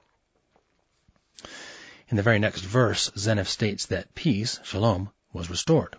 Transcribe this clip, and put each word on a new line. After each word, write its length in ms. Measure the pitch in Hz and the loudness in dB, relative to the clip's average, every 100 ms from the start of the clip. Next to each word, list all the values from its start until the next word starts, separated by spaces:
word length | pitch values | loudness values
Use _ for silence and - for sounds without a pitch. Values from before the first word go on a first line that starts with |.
| _ _ _ _ _ _ _ _ _ _ _ _ _ - - - - - - - - | _ _ _ _ _ _ _ _ _ _ _ _ _ -20 -18 -16 -18 -18 -20 -18 -4
In 80 | 104 | 2
the 60 | |
very 160 | 107 104 | 4 4
next 220 | 107 - | 4 -2
verse, 500 | 92 127 110 90 - 98 | 0 4 4 2 -4 -2
Zeneph 320 | 104 104 92 | 0 0 0
states 380 | - 107 98 - | -2 -2 -2 -4
that 280 | 90 - | -6 -6
peace, 460 | - 160 101 117 - | -4 0 0 -2 -6
shalom, 480 | - 95 113 92 101 _ _ | -6 0 2 2 -4 _ _
was 160 | 87 85 | -10 -8
restored. 480 | 87 - 160 90 | -4 2 2 2